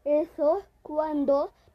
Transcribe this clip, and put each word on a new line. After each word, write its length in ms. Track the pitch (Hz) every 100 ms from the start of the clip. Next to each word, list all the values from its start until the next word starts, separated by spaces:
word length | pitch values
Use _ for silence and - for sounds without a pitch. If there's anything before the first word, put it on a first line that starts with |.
eso 580 | 285 302 320 - 294 392 - _
cuando 680 | - 302 311 294 277 277 359 - _